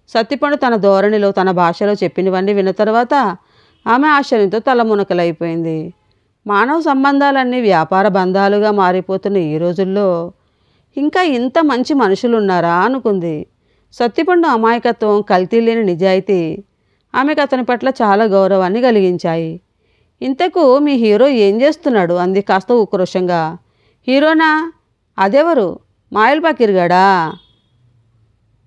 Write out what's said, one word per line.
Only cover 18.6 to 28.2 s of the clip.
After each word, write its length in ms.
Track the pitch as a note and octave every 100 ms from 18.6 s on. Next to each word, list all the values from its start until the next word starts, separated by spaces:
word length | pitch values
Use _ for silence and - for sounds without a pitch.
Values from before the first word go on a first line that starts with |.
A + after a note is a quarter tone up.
| F3+ G#3+
కలిగించాయి. 760 | B3+ A3 F#3 F3 F3 E3 E3 E3+ _ _ _ _ _ -
"ఇంతకు 560 | B3+ C4+ F4+ F#4 C#4+ C4
మీ 140 | D4
హీరో 360 | C4+ A3+ G#3 C4+
ఏం 340 | B3+ G3+ G#3+
చేస్తున్నాడు?" 520 | C#4 D4+ D4 A3+ F3
అంది 260 | F3 F3+ F#3+
కాస్త 320 | G3 F#3+ -
ఉక్రోషంగా. 840 | A#3+ G3+ F#3+ F3+ F#3+ F3+ F3 D#3+ F3 _ _ _ _ -
"హీరోనా? 640 | C4+ D4+ D#4+ D#4+ D#4 E4 - _ _ _ -
అదెవరు? 600 | G3 C4 E4 D#4 F#3 - _ _ -
మాయల్ 280 | G3+ A3 D4+
పకీర్ 260 | D#4+ B3+ A3+
గాడా? 640 | F#3+ F3 F3+ G3 F#3 D#3+ F3 _ _ _ _ _ _ _ _